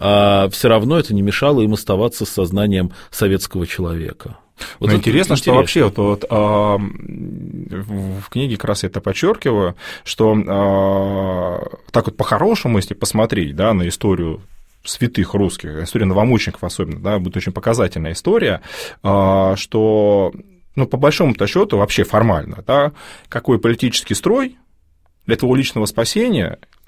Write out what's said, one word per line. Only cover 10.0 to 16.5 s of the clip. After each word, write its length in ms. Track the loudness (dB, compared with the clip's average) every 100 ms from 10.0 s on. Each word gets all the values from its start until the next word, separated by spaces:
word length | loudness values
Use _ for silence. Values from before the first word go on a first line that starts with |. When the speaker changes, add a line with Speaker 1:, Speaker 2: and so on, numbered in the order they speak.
Speaker 2:
что, 340 | -8 0 2 4 2
а, 1160 | 0 2 4 2 2 0 -2 -2 -2 -4 -4 -8 -14 -2
так 140 | -2 0
вот 100 | -2
по-хорошему, 640 | 0 2 2 2 2 0
если 160 | 0
посмотреть, 600 | -4 -2 0 0 0 -2
да, 180 | 0 2
на 140 | 2 0
историю 540 | -2 0 0 -2 -6 -14 -20 -20 _
святых 500 | -12 -4 -2 0 0
русских, 460 | 0 0 -2 -10 -8
история 260 | -4 0 2
новомучеников 580 | 2 4 2 0